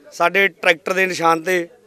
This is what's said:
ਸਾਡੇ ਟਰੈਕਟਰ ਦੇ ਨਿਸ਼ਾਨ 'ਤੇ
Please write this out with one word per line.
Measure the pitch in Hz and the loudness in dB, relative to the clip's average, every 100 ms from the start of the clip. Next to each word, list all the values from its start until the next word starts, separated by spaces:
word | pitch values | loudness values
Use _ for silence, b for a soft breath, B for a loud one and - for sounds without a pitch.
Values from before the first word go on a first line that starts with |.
| - | -18
ਸਾਡੇ | - 170 180 196 | -2 0 2 -2
ਟਰੈਕਟਰ | - 185 165 - | 0 0 0 -2
ਦੇ | 185 185 | -2 -2
ਨਿਸ਼ਾਨ | 160 165 165 | 0 0 0
'ਤੇ | 165 180 170 - | 0 -4 -4 -14